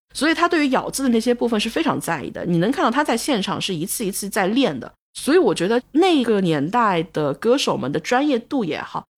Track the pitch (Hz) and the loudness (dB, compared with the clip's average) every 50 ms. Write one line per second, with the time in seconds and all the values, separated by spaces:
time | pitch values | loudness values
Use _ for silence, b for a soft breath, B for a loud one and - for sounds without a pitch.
0 | _ _ - - 262 320 320 311 339 349 359 320 294 269 262 269 - - - - | _ _ -6 -2 0 2 2 2 2 2 2 2 2 2 2 0 -2 -2 -4 -2
1 | 277 254 226 226 220 254 240 240 247 233 233 208 - 226 - 302 330 294 135 - | 0 2 2 2 2 2 0 2 0 0 0 0 0 -2 -2 -2 0 0 0 -2
2 | - - 170 143 95 - - - 87 170 175 165 175 226 285 - 330 247 240 285 | -2 -4 -4 -4 -6 -8 -8 -6 -4 0 0 2 2 2 0 0 0 0 2 0
3 | 302 302 247 240 - - 277 202 214 208 170 - - - 185 151 165 - - - | 0 0 0 -2 0 -2 -2 -2 -2 -2 -4 -4 -4 -4 -4 -4 -6 -6 -6 -4
4 | 226 185 202 - 202 196 - 226 190 185 220 277 262 196 143 113 - - - _ | -4 -6 -6 -6 -6 -4 -2 0 0 0 2 2 2 0 0 -4 -10 -12 -16 _
5 | _ _ - - - 247 302 381 320 208 160 - 170 196 233 247 - _ - 294 | _ _ -16 -6 0 2 4 4 4 4 2 2 0 0 0 0 -2 _ 0 2
6 | 359 381 339 277 233 240 214 196 190 170 160 143 139 170 226 247 233 208 185 165 | 4 4 4 2 2 2 2 2 2 2 2 0 0 0 0 2 2 2 2 0
7 | 160 - - 156 151 143 139 - - 226 247 285 - 233 151 135 127 131 147 156 | -2 -2 -2 -2 -2 -2 -2 0 2 2 2 2 2 0 -2 -2 -2 -4 -4 -4
8 | - - 247 254 294 302 269 226 - - 302 269 208 151 135 90 - - - - | -2 0 0 0 2 0 0 -2 -2 -4 -4 -2 -2 -2 -4 -6 -8 -8 -10 -12
9 | - _ _ | -12 _ _